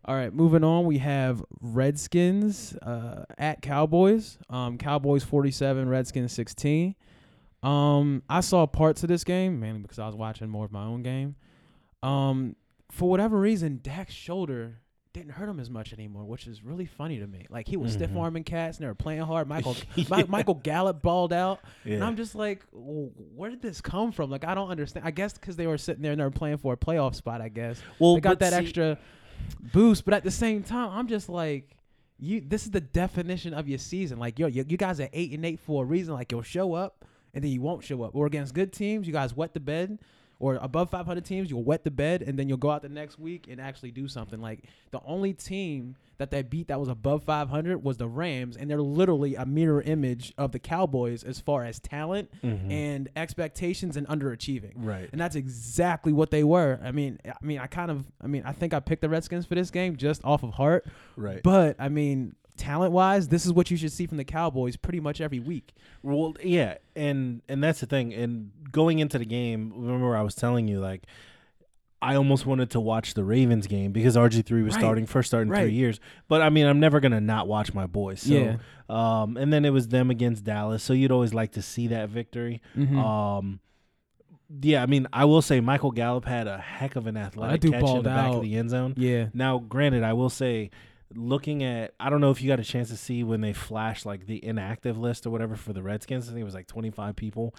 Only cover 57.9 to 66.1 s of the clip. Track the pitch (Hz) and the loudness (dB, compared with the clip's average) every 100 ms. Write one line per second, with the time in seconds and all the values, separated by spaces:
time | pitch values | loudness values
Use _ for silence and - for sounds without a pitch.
57.9 | 147 135 _ 135 139 - 139 170 151 - | -6 -8 _ -6 -4 -6 -4 -2 -2 -2
58.9 | 160 156 160 - 175 170 175 180 180 185 | -2 0 -2 -2 -8 -2 -2 -2 -2 -4
59.9 | 143 139 151 135 147 120 101 143 175 - | -2 -2 -2 0 0 0 0 4 4 0
60.9 | - - - 104 95 185 190 160 - 139 | -18 -20 -10 -8 2 6 6 6 2 -2
61.9 | 147 147 135 117 - _ - 139 147 185 | 0 0 0 -4 -10 _ -10 -4 0 2
62.9 | 180 190 196 151 165 180 170 175 170 156 | 6 6 4 4 2 4 4 4 0 -2
63.9 | 139 175 151 131 160 165 131 123 123 - | -4 -6 -6 -6 -2 -2 0 -4 -4 -6
64.9 | 175 151 147 151 127 123 165 - _ - | -4 -4 -4 -6 -4 -6 -8 -10 _ -20
65.9 | - 135 | -12 -2